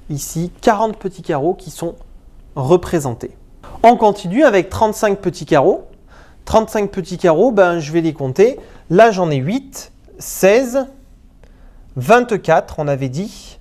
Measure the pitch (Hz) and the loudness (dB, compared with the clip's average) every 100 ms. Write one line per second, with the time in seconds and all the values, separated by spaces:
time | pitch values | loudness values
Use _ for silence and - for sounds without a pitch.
0 | - 143 - 160 175 - - 208 220 202 | -12 -12 -8 -8 -8 -2 0 0 -2 -6
1 | 190 175 170 151 151 202 - - 170 - | -12 -12 -6 -4 -2 -4 -10 -12 -12 -12
2 | - - - - - - 131 180 - 170 | -20 -20 -20 -20 -16 -6 0 0 0 -4
3 | 139 113 - - - - - - 226 240 | -4 -10 -14 -16 -20 -20 -20 2 4 4
4 | 220 202 170 214 302 196 165 - 220 208 | 2 0 -4 2 4 2 0 -2 -2 0
5 | 214 196 180 - 151 151 151 262 - - | -2 -2 -6 -8 0 2 2 0 -6 -20
6 | - - - - - 226 214 220 202 - | -20 -20 -20 -20 0 0 0 -4 -4 -6
7 | 165 180 180 156 247 202 180 170 147 165 | -10 -2 0 4 2 4 2 2 -2 -2
8 | 160 143 131 131 226 285 - - - 175 | -2 -4 -6 2 2 0 -14 -18 0 4
9 | 226 185 170 139 135 254 - - - - | 4 4 -2 -2 -2 -6 -8 -20 -20 -20
10 | - - - - 190 226 262 269 262 - | -20 -18 -14 0 4 4 0 -4 -6 -14
11 | - - _ _ - - - - - 131 | -20 -20 _ _ -20 -20 -20 -20 -16 -6
12 | 127 240 247 196 - 165 - - 147 139 | 2 2 2 -4 2 0 0 -6 -4 -4
13 | 135 135 220 - - - | -4 -6 -10 -12 -20 -20